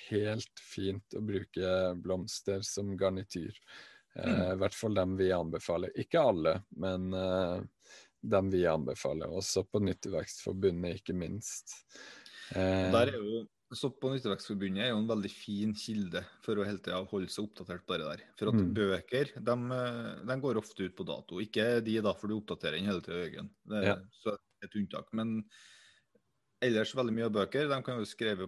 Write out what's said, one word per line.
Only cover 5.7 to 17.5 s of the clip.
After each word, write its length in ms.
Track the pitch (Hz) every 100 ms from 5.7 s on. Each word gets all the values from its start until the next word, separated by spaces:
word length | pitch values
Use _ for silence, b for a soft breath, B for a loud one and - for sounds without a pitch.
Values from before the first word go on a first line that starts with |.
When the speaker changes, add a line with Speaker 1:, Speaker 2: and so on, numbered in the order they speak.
| 85 90 -
Speaker 1:
Ikke 220 | 113 165
alle, 440 | 135 90 80 92 -
men, 400 | - 92 92 92
eh, 480 | 92 92 92 90 90 101 _ B B B _ 117
dem 240 | 98 95
vi 140 | 92 85
anbefaler. 600 | 78 65 64 69 78 78
Også 340 | 87 98 - 95
på 80 | 107
Nyttevekstforbundet, 1160 | 98 90 90 85 - - - 92 95 87 87 98
ikke 140 | -
minst. 680 | 90 85 98 - - - - _ B B B B B B 92
Speaker 2:
Og 0 |
der 500 | 92 95 92 113 127
Speaker 1:
Eh, 80 |
Speaker 2:
er 80 | 127
jo, 240 | 104 113 107 _ _
Sopp- 300 | - 139 -
og 140 | 131 135
Nyttevekstforbundet 680 | 117 95 - 104 98 95
er 60 | 123
jo 100 | 107
en 80 | 113
veldig 240 | 110 98
fin 420 | - - 101 107
kilde 520 | 107 - 107 95 82 90 -
for 140 | - 104
å 80 | 101
hele 120 | 98
tiden 260 | - 90 98
holde 240 | 101 92
seg 140 | -
oppdatert 400 | 104